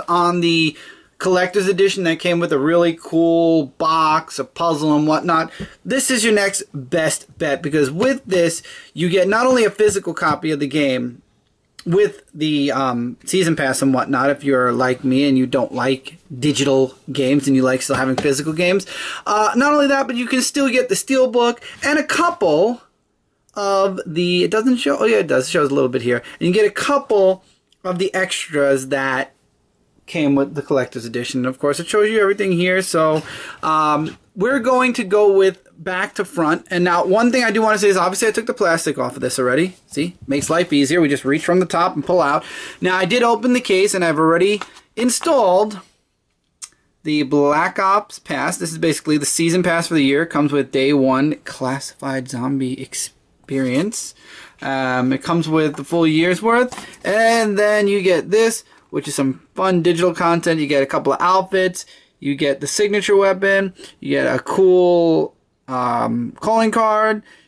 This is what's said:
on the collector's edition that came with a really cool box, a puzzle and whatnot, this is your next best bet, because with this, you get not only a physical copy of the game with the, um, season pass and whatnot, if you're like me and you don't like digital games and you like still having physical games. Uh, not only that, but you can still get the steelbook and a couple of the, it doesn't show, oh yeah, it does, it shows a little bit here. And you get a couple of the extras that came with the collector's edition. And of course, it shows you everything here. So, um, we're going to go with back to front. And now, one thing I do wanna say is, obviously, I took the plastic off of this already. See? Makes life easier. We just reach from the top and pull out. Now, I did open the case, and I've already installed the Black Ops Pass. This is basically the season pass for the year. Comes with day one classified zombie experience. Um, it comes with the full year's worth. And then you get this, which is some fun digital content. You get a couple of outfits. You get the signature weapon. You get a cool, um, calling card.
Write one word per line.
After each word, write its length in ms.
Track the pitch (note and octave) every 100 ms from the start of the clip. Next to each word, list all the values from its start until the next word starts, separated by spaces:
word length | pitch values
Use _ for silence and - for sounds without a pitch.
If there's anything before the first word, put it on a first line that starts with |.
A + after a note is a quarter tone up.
| -
on 320 | F3 F3 F3+
the 380 | E3+ E3 D#3+ D#3 - - _ -
collector's 480 | F#3 F3+ F3+ G3+ F#3
edition 380 | F#3 G3 G3
that 160 | E3+ D#3+
came 220 | F3+ E3+
with 100 | E3
a 80 | D3
really 360 | D3 E3+ E3+ E3
cool 680 | - E3 E3+ E3 E3 E3 C3+ -
box, 600 | D#3+ D#3+ D#3 D#3+ D#3 -
a 60 |
puzzle 500 | C3 - E3+ D3+ D#3
and 140 | D3 D3+
whatnot, 420 | D#3 F3 D#3+ D#3+ - - - F3
this 260 | C4 C4
is 140 | B3+ A3+
your 80 |
next 300 | G#3 G3 F#3+ -
best 640 | C#3+ B2+ E3+ D#3+ - - -
bet, 240 | D#3 C#3
because 260 | D3+ D3+ C3+
with 320 | D#3+ B3+ C4+ -
this, 360 | F#3 E3+ E3 - - -
you 140 | - F3
get 160 | F#3 F3+
not 200 | G#3+ B3+
only 160 | B3+
a 60 | G#3+
physical 420 | - G#3+ G3 F3+
copy 380 | D#3 E3 D3 D#3+
of 80 | D3
the 80 | C#3+
game 540 | D3+ C#3 B2+ B2 A#2+ _ _ _ _ _ _ F3+
with 440 | F3+ G3+ - _
the, 360 | D3 D#3 D3 C#3
um, 460 | B2+ C3 B2 A#2+ -
season 320 | E3+ F#3+ E3 D#3+
pass 260 | C#3 C3
and 120 | C#3
whatnot, 360 | B2+ A#2 C3 C#3
if 140 | C#3
you're 300 | C#3 C3 B2
like 320 | A#2+ B2+ B2+ C3
me 180 | C3 C#3+
and 120 | C3
you 80 | B2+
don't 260 | C3+ C3+
like 440 | B2 B2+ C3 - - - B2+
digital 560 | D3 C3+ C#3 C3+ C3 - -
games 380 | - C3 C#3+ C3+
and 80 | C3+
you 60 |
like 180 | B2+ B2+
still 140 | - C3
having 220 | C3 B2+
physical 340 | D3 C3+ D3+
games. 340 | D#3 F3+ G3 F#3 - - - -
Uh, 280 | G#3+ G#3+ A#3
not 160 | C#4+
only 140 | D4 C#4
that, 200 | C#4 C4+
but 100 | A#3+
you 100 | A#3+
can 140 | B3+
still 260 | B3 D4 C4+
get 220 | B3+ B3
the 60 | -
steelbook 640 | - C4+ B3+ A#3 A#3+ A#3+ - -
and 160 | C#4 D4+
a 60 |
couple 800 | D4 - E4+ F4 F3+ D3+ G#3 A#3+ _ _ _ _ _ _ _
of 480 | - G3+ G3 G3 F#3 -
the, 380 | D#3 F3 F3+
it 80 | F3
doesn't 260 | A3 A#3+ B3
show, 200 | C#4 C#4+
oh 60 | A3
yeah, 140 | G#3+
it 80 | E3
does, 200 | C3 B2+
it 40 |
shows 200 | F3 C#3+
a 20 |
little 160 | C#3 B2+
bit 120 | B2
here. 200 | A#2+ A#2+ - -
And 80 | E3
you 60 |
get 120 | F#3+ G#3
a 60 |
couple 720 | - - C#4+ - G#3 F#3+ F#3 _ _ _ _ F#3
of 140 | F3
the 140 | F#3+
extras 760 | F#3+ F#3 - - D3 C#3 C#3 C3
that 420 | C#3 C3+ C3 C#3 _ _ _ _ _ _ _ -
came 300 | E3+ C#3+ C#3
with 180 | C#3
the 80 | D3
collector's 420 | - C#3 B2 B2
edition. 360 | A#2 A#2+ A#2 B2+
And 80 | B2+
of 100 | C3
course, 220 | C#3+ C#3+
it 80 | E3+
shows 200 | G#3+ G#3+
you 100 | A3
everything 300 | G3 G3+ G3
here. 320 | F3 F3+ F#3
So, 400 | F#3 E3 D#3+ D#3 - - - -
um, 520 | D#3+ D#3 D3+ D3 D#3 - _ G3+
we're 240 | A3 C#4
going 340 | A#3 B3+ B3+
to 100 | A#3+
go 320 | F#3+ G#3 G#3 G3
with 320 | F#3+ F3 _ -
back 300 | E3 F#3 G3+
to 120 | - F#3
front. 420 | - D#3 E3 -
And 140 | F3+
now, 200 | F3+ F3 F3
one 260 | G#3 A#3+
thing 120 | B3+
I 60 | A#3
do 100 | G#3+
wanna 160 | A3 G#3+
say 80 | G3+
is, 80 | F#3
obviously, 300 | F3+ F#3+ A3+
I 40 |
took 140 | A3 A3
the 80 |
plastic 460 | - F#3+ E3 D#3+ C#3
off 160 | B2 B2+
of 80 |
this 160 | B2+ -
already. 380 | B2 C3 F3+ - _
See? 280 | - E3+ - -
Makes 200 | C#3+ -
life 200 | D#3+ F3
easier. 300 | C#3+ C3+ F3
We 80 | D3+
just 160 | C#3 C3
reach 180 | D3+
from 160 | E3+ F3+
the 60 | F3+
top 300 | E3+ F3+ D#3+
and 100 | C#3
pull 160 | F3+
out. 220 | C#3+ D3+ - - - -
Now, 140 | F3+ F#3
I 100 | F#3
did 180 | A#3+
open 300 | A#3 A3+ B3
the 60 | B3
case, 360 | B3 F#3+ G3 G3
and 100 | E3+
I've 140 | D3+
already 420 | D#3+ E3 F#3+ G#3 - - _ -
installed 840 | B3 - - C#4+ G3 F#3 G#3+ G3 - _ _ _ _ _ _ - - _ _ _
the 220 | D#3 D3+
Black 560 | C3+ D3 C#3+ D3 F3+ F#3
Ops 400 | F#3+ G3+ - -
Pass. 400 | - C#3 D3 F3
This 120 | E3+
is 60 | D#3+
basically 400 | E3 D#3 - D3+
the 80 | C#3+
season 380 | - E3 F3+
pass 240 | F3+ E3 E3+
for 80 | D#3+
the 80 |
year. 240 | C3+ C#3 E3
Comes 240 | D3 D3
with 200 | C#3+ C3
day 220 | C3+ C3+
one 440 | D3 C3 C3 D3 C#3+ -
classified 840 | - C3 C3+ - - C3+ C3+ B2+
zombie 500 | B2+ B2+ C#3 C3 B2+
experience. 1300 | C3 - - _ _ _ - C3+ C3 B2+ G3 - - - - - - -
Um, 500 | C3+ C3+ C3 B2+ B2+
it 100 | C3+
comes 260 | - E3+ D#3
with 280 | D#3 D3+ D3
the 60 |
full 220 | C#3 E3+ E3
year's 380 | D#3 F3 F3+
worth. 600 | G#3+ A#3 B3 - - -
And 540 | - G#3 A3+ A#3 G#3+ G3+
then 300 | G#3 G#3 G3+
you 140 | G3+
get 260 | F#3+ E3+ -
this, 340 | G#3 A3+ A3+ - _ -
which 180 | D3+ C#3
is 80 | -
some 300 | C3+ C3 _ -
fun 260 | F#3+ F3+
digital 320 | E3 E3 F3+
content. 460 | E3+ F3 E3+ E3+ D#3+
You 80 | C#3+
get 160 | C#3+
a 20 | C3+
couple 260 | D3+ C3
of 60 | C3+
outfits. 640 | F3 F#3+ F3+ F#3+ F#3 F3 - - _ -
You 140 | C#3+
get 280 | C#3 C#3+ C#3
the 60 | C#3+
signature 480 | - G#3 G#3 G3 G3
weapon. 560 | G3 F#3+ G3 G3 G3 - - -
You 120 | C#3
get 220 | C#3 C3
a 60 | B2
cool, 960 | - - F#3+ F3+ F3+ F3 E3+ D#3+ D#3 _ _ _ -
um, 640 | B2+ B2 A#2+ A#2 A#2 A#2 -
calling 320 | G#3 A3+ A3
card. 500 | A3+ A3 G#3+ G#3+ G#3+ - -